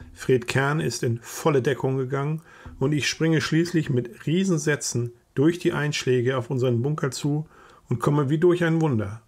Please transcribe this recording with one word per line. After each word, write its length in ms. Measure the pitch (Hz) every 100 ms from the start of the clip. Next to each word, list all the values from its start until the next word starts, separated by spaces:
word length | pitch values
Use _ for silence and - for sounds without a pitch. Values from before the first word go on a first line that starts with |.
| -
Fred 340 | - - 131 -
Kern 320 | 135 139 151
ist 220 | 151 -
in 160 | 131 117
volle 400 | - - 165 143
Deckung 360 | 123 127 135 135
gegangen 440 | 127 139 143 156 - - - -
und 140 | 135
ich 180 | 147 120
springe 320 | - 160 156
schließlich 480 | - 156 170 170 151
mit 360 | 123 - - -
Riesensätzen 840 | 175 190 160 151 143 - 123 120 - _
durch 260 | - 151 170
die 140 | 170
Einschläge 640 | 131 147 147 - 127 120 131
auf 120 | 120
unseren 320 | 135 127 117
Bunker 300 | 135 156 143
zu 360 | - 147 147 151 - - - -
und 100 | 120
komme 300 | - 147 131
wie 80 | 160
durch 260 | 175 170
ein 180 | 170 165
Wunder 400 | 160 117 98 110